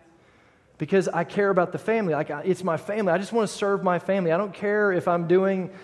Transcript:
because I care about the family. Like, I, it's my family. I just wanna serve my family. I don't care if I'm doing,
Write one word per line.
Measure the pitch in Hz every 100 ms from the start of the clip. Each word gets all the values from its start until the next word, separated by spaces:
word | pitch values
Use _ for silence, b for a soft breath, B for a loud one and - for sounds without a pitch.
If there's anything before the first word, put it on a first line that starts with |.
| b b b b b b b -
because | 151 196 180
I | 165
care | 170 202 202
about | 185 175
the | 165
family. | - 226 185
Like, | 147 156
I, | 147
it's | 175 180
my | 180 156
family. | - 208 190
I | 170
just | 196
wanna | 226 208
serve | - 202 196
my | 180 175
family. | 190 196 170
I | 165
don't | 208
care | - 202 208 208
if | 180 185
I'm | 175 170
doing, | 185 190 190 180 B